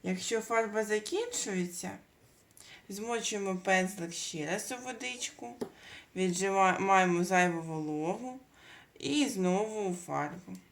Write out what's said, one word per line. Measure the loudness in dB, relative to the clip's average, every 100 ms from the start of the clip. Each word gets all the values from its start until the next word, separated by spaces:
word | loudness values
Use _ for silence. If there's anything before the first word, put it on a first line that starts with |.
Якщо | -2 -4 -2 -2
фарба | 2 2 2 0
закінчується, | 2 0 0 -2 -2 -4 -2 0 0 -4 -10 -10 -18 _ _ _ _ -20 -20 -20 -12
змочуємо | -8 -2 -2 -2 -2 -2 -2
пензлик | 2 4 2 -4 -8
ще | -6 -8 -6 -4
раз | -4 -4
у | -8 -8
водичку, | -8 -8 -6 -8 -10 -14 -10 -10 -12 -20 -20 -12 -2
віджимаємо | 0 2 2 6 6 6 6 6 6 4
зайву | 4 4 4 2
вологу | -4 -4 -2 -2 -2 -2 -6 -12 -18 -20 -20 -20 -20 -8
і | 0 2 2
знову | 2 2 2 0 -2 -2
у | -4
фарбу. | -4 -4 -4 -6 -14 -16 -16